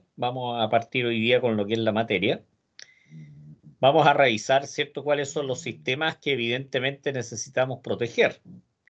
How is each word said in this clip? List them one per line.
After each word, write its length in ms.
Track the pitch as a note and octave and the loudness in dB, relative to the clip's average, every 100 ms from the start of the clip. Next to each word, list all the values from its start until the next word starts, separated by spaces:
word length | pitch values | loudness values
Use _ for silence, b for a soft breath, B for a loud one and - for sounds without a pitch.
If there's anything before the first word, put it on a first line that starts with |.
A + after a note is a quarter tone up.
| _ - | _ -6
vamos 480 | B2 B2+ B2 A#2+ | -6 -4 -6 -2
a 60 | A2 | 0
partir 360 | A#2 - C3 A#2+ | 0 0 -2 -2
hoy 140 | A#2 | 0
día 220 | A2+ B2 | 2 2
con 160 | B2 G#2+ | 2 0
lo 80 | G2+ | 0
que 80 | |
es 60 | A2+ | -2
la 120 | A2 | 0
materia. 540 | G#2+ A2+ G2 G#2 D#3+ - _ _ - B B B D#2 B B D2+ - - - | 0 0 0 0 -2 -6 _ _ -20 B B B -20 B B -20 -20 -20 2
Vamos 260 | C3 D#3 D3 | 4 6 6
a 60 | |
revisar, 520 | C#3 C3+ G#2+ - C3+ C#3+ | 6 4 2 2 0 0
¿cierto?, 380 | - C#3+ - | -4 -6 -6
cuáles 260 | C#3 D3 C3+ | -2 -2 -2
son 160 | D#3 C3+ | -4 -4
los 140 | B2+ | -6
sistemas 580 | B2 D#3 D3 C3+ D#3+ D#3 | -8 -8 -4 -2 -2 -4
que 120 | D3 | -4
evidentemente 800 | B2+ A#2 B2+ C3+ C3 C3 C#3 D3 | -2 -2 -4 -4 -4 -4 -4 -6
necesitamos 680 | B2+ A2+ A2 - - C3 B2 | -6 -8 -10 -6 -2 -2 -4
proteger. 580 | - F#2+ A#2 - G3+ - - - - _ _ | -6 -4 -2 0 0 -2 -16 -20 -20 _ _